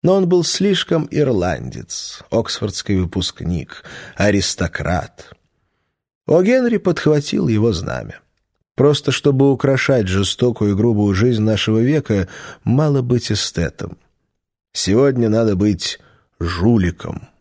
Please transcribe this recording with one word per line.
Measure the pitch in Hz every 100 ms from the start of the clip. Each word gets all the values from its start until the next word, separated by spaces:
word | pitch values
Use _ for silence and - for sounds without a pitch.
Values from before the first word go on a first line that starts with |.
Но | 165
он | 196 185
был | 180
слишком | 170 - 196 180 - 165 -
ирландец, | - 139 110 90 69 62 57 - - - - -
оксфордский | 113 110 - 107 - - 98
выпускник, | 90 95 87 - 82 85 - - - - - -
аристократ. | 101 101 - - 95 - - 87 - - - - _ _ _ _ _ _ _ _ -
О | 165
Генри | 185 254 240 214
подхватил | 185 170 - 147 143 - 139
его | 110 113
знамя. | 87 - 64 53 - _ _ _ _ _ -
Просто | 139 143 -
чтобы | 135 147 131 139
украшать | 131 135 135 - 131 95
жестокую | 95 98 - 123 117 104
и |
грубую | 98 117 107 104
жизнь | 95 120 117
нашего | 107 104 - 110
века, | 120 151 - 104 90 - - -
мало | - 123 151 143
быть | 123 120 -
эстетом. | 107 - - 82 - - - _ _ _ _ _ _ _
Сегодня | - - 107 139 127 113
надо | 113 113
быть | 95 104 98 - - _ _ _ _
жуликом. | 85 85 98 117 90 85 - - - _